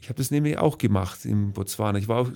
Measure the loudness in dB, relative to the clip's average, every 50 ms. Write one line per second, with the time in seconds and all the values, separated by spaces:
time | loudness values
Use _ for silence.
0 | -12 -8 -6 -4 -2 0 2 2 2 2 2 2 2 2 2 2 2 2 2 2
1 | 0 -2 -6 -8 -4 0 0 0 0 0 -2 -4 -6 -6 -4 -2 0 0 0 0
2 | 0 0 0 0 0 -2 -4